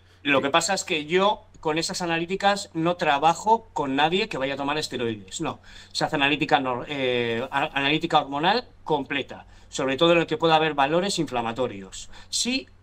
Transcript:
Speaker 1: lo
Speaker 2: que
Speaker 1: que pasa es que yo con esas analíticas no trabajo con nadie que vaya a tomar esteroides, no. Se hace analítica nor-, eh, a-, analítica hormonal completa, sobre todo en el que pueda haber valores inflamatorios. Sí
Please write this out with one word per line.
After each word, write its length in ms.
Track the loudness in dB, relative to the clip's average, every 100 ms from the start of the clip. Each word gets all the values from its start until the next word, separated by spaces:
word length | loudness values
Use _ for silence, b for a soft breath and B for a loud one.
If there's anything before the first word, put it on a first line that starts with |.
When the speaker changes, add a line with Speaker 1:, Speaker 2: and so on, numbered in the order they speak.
| b b
Speaker 1:
lo 160 | 0 2
Speaker 2:
que 80 | 4
Speaker 1:
que 40 |
pasa 220 | 2 2 0
es 80 |
que 220 | -2 -4 0
yo 400 | 2 2 2 -6 -6
con 180 | -2 -2
esas 220 | -2 -4
analíticas 680 | -2 -2 -2 0 0 0 -2 -2
no 200 | 0 0
trabajo 760 | 2 4 4 4 4 2 2
con 220 | -4 -2 2
nadie 340 | 2 2 -2
que 80 | -2
vaya 160 | -4
a 40 | -2
tomar 200 | -2 -2
esteroides, 640 | -4 -4 -4 -4 -8 -8
no. 180 | -6 -6 B B B
Se 140 | -4 -2
hace 100 | 0
analítica 440 | 2 0 2 2
nor-, 260 | 2 -4 -4
eh, 580 | -4 0 0 0 -2 -2
a-, 220 | -2 -2
analítica 460 | 0 0 0 2 0
hormonal 460 | 0 0 0 0 -2 -10
completa, 640 | -2 -2 -2 -6 -6 -12 -18 b b
sobre 300 | -4 -2 2
todo 140 | 4
en 60 | 4
el 80 | 2
que 100 | 0
pueda 180 | 2 4
haber 200 | 2 2
valores 420 | 2 2 0 -2
inflamatorios. 920 | -2 -2 -4 -2 -4 -6 -14 -16 -16 B B
Sí 380 | -4 -2 -2 -4 -16